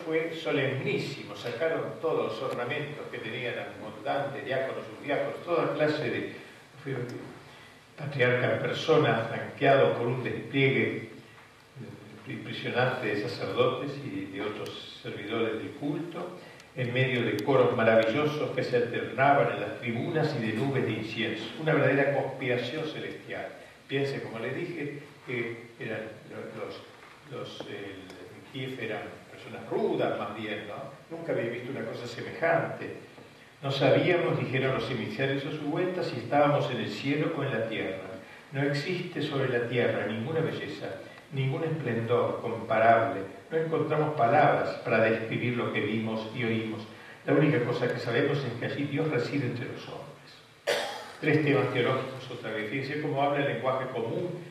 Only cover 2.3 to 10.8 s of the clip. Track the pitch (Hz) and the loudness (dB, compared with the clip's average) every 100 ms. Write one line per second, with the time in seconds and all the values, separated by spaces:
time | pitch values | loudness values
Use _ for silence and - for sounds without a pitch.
2.3 | - - - 123 - 147 - - 123 110 | -2 -4 -2 -2 -2 -4 -8 -8 -8 -6
3.3 | 123 123 - - - 107 - 139 143 - | -6 -4 -6 -8 -10 -12 -8 -4 -2 -2
4.3 | - - 131 131 - - - 139 143 - | -4 -2 -2 -2 -4 -8 -10 -2 0 0
5.3 | - 170 160 139 147 151 151 127 98 98 | -4 0 2 2 2 2 2 -2 -2 -4
6.3 | - - - - - 139 127 120 - - | -10 -16 -20 -20 -14 -8 -6 -6 -8 -12
7.3 | - - - - - - - 151 139 123 | -14 -18 -20 -20 -20 -20 -10 -6 2 4
8.3 | 123 123 - 123 - - 147 127 113 113 | 4 2 2 0 -2 4 6 6 4 0
9.3 | 110 - - 139 139 123 - 123 127 120 | -4 -8 2 6 8 6 4 0 0 -2
10.3 | - - 139 135 113 | -4 -2 4 4 4